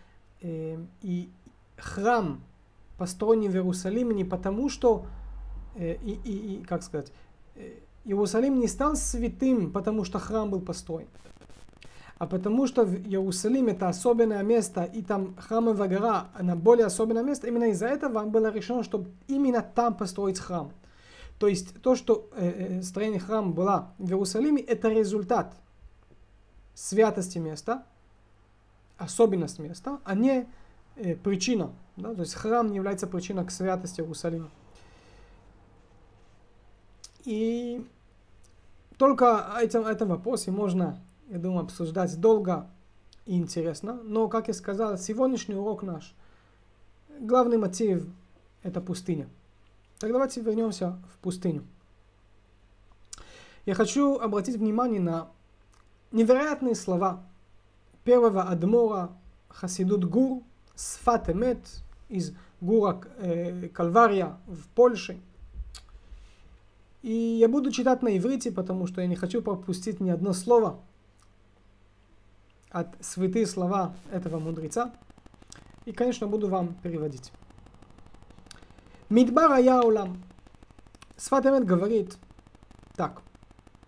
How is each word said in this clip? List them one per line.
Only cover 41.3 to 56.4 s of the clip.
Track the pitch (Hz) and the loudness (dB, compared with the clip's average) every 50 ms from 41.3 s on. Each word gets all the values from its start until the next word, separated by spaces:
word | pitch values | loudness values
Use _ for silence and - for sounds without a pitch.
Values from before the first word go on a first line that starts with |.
я | 196 175 | -10 -6
думаю, | 165 185 180 175 | -4 -2 -2 -2
обсуждать | 170 - - - 175 160 160 190 180 180 160 165 | -2 -4 -6 -6 -6 -4 -2 -2 -2 -2 0 2
долго | 180 220 220 208 190 185 170 147 - - - - - - - - - - - - - | 4 6 6 6 4 0 -2 -2 -4 -10 -18 -20 -20 -20 -20 -20 -20 -20 -20 -16 -6
и | - 185 180 | -2 0 0
интересно. | 170 - - 170 160 170 151 - - 214 247 240 226 | 0 0 -2 -4 -2 -2 -4 -4 -6 -10 -10 -10 -8
Но, | 214 208 220 220 214 | -4 0 0 0 2
как | 220 226 220 - | 0 -2 -2 -2
я | 208 | -6
сказал, | - - - 196 202 226 214 202 180 | -6 -4 -4 -2 -2 0 -2 -2 -4
сегодняшний | - - 214 233 262 262 254 240 - - 202 | -4 -4 0 2 2 2 2 0 -4 -6 -6
урок | 196 202 220 208 - | -4 -4 -4 -4 -6
наш, | 202 190 165 151 - - - - - - - - _ _ _ _ _ _ _ _ - - - _ _ - 294 285 | -6 -8 -8 -10 -12 -16 -20 -20 -20 -20 -20 -20 _ _ _ _ _ _ _ _ -20 -20 -20 _ _ -20 -16 -8
главный | 240 214 247 254 247 240 233 | -2 2 4 4 4 6 4
мотив — | 226 202 180 185 - 226 208 185 170 151 - - - - - - _ _ _ _ _ | 2 2 0 0 0 0 2 2 0 -2 -6 -12 -18 -20 -20 -20 _ _ _ _ _
это | - 185 180 175 | -10 -8 -6 -6
пустыня. | 185 185 175 - - - 165 156 127 - - _ _ _ _ _ _ _ _ _ _ _ _ - | -6 -6 -8 -6 -4 -4 -4 -4 -4 -10 -14 _ _ _ _ _ _ _ _ _ _ _ _ -8
Так | - 214 | -4 0
давайте | 240 254 269 262 - 247 | 0 0 0 0 -2 -4
вернёмся | 220 226 214 220 226 220 185 - 190 175 180 - - - | -2 -2 0 0 0 -2 -2 -2 -4 -4 -6 -6 -14 -20
в | - - | -16 -10
пустыню. | - 185 180 - - 180 156 143 - - - - _ _ _ _ _ _ _ _ _ _ _ _ _ _ _ _ _ _ _ _ - - - _ - - - - - - - - - - - - - | -6 -6 -6 -2 -2 -2 -2 -4 -6 -12 -18 -20 _ _ _ _ _ _ _ _ _ _ _ _ _ _ _ _ _ _ _ _ -20 -20 -20 _ -20 -18 -18 -18 -18 -20 -20 -20 -20 -20 -20 -10 -6
Я | 202 185 | -4 0
хочу | 185 220 - - 277 285 277 277 247 | 0 0 0 2 2 4 4 4 2
обратить | 233 214 202 208 180 262 240 | 0 -2 -2 -2 -2 -2 -2
внимание | 208 220 214 214 233 247 247 220 196 | -2 0 0 0 0 0 0 0 0
на | 180 170 165 165 165 - - _ _ _ _ _ _ _ _ - - _ _ _ _ - | 0 0 -2 -2 -6 -8 -16 _ _ _ _ _ _ _ _ -20 -20 _ _ _ _ -4
невероятные | - 220 226 214 254 262 | 0 2 6 6 6 4